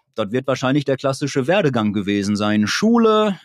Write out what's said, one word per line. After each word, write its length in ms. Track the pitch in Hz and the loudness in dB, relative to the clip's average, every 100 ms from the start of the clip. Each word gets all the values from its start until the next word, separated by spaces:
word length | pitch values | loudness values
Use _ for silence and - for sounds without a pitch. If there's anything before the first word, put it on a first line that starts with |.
| _ - | _ -6
das 160 | 101 | -4
wird 160 | 123 135 | -2 -2
wahrscheinlich 380 | 123 131 143 139 | -2 0 0 0
der 120 | 131 | -2
klassische 480 | 135 135 139 143 127 | -2 -4 -4 -2 0
Werdegang 480 | 202 151 117 104 | 2 2 0 0
gewesen 420 | 104 95 101 98 104 | -2 -2 -2 0 0
sein. 300 | 104 107 107 | 0 0 0
Schule, 720 | - 220 233 220 214 214 170 | 0 2 4 4 2 0 -2